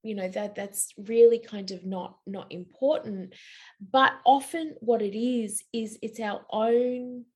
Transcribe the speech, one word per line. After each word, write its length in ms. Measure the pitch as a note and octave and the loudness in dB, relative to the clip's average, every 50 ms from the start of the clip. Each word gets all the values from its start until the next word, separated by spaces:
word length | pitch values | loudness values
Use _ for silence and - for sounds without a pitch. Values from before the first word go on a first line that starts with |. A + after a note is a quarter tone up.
you 120 | _ A3 G#3+ | _ -8 -8
know, 140 | G3+ F#3 F#3 | -6 -6 -6
that, 260 | F#3+ G#3 G#3 G3+ G#3 | -6 -6 -8 -6 -8
that's 380 | - G3+ G3 G3+ - - - - | -10 -12 -10 -6 -8 -8 -8 -8
really 420 | - G3+ G3 A3+ A#3 A#3 A#3 A#3 A3+ | -16 -10 0 8 10 10 10 10 6
kind 320 | A#3 - G#3+ G3+ G3 F#3+ | -2 -8 -10 -10 -8 -10
of 140 | G3 F3+ F3 | -10 -10 -8
not, 320 | F#3+ F#3+ F#3 F3+ - - _ _ | -6 -6 -6 -8 -10 -14 _ _
not 200 | - G3 F#3+ - - | -12 -10 -10 -10 -12
important. 840 | - F3 F3+ F3+ _ _ C4 C#4 D#4 - - A3+ G3+ F#3+ F3+ F3+ - - - - - - - - _ _ G3+ F#3+ | -14 -14 -14 -16 _ _ 0 0 0 0 -2 -8 -10 -10 -12 -14 -16 -20 -20 -20 -20 -20 -20 -20 _ _ -16 -2
But 220 | - C4 C#4 - - - - | 2 2 2 2 0 2 4
often 520 | - C4+ C#4 C4+ - - E4+ D#4+ D#4 - - | 4 4 4 2 -6 -8 -8 -8 -8 -10 -8
what 220 | - A3 A#3 A3 | -2 0 0 0
it 140 | G#3 G3+ G3 | 0 -4 -4
is, 460 | A3 A#3 B3 B3+ A#3+ A3+ G3+ F#3+ - - _ - | -4 -2 -2 -2 -2 -4 -4 -8 -10 -12 _ -8
is 240 | A#3 A3 G#3+ A3 - | -8 -8 -8 -10 -12
it's 200 | - A3 A3 - | -12 -12 -10 -8
our 220 | A3+ G#3 G3+ - - _ | -8 -6 -6 -8 -10 _
own 760 | - G#3+ A3 A#3 A#3 A#3+ B3 B3 B3 B3 B3 B3 B3 B3 A#3+ _ _ | -4 -2 2 2 2 2 2 0 -2 -6 -8 -12 -14 -16 -18 _ _